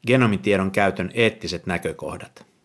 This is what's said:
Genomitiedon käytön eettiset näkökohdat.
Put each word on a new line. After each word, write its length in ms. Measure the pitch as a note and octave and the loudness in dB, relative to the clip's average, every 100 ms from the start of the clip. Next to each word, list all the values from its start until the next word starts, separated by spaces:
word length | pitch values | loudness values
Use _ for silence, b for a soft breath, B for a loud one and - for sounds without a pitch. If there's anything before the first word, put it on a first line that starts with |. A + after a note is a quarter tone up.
| A2+ | 2
Genomitiedon 640 | C3 A#2+ G2 G#2 G2 F#2+ | 4 4 2 2 2 2
käytön 400 | F#2+ G2+ F2+ F2+ | 2 0 0 -6
eettiset 520 | - A2 - - E2+ - | 0 0 0 -10 -10 -6
näkökohdat. 800 | F2 E2 D#2 D2+ D#2 - - _ _ | -6 -6 -8 -10 -12 -16 -20 _ _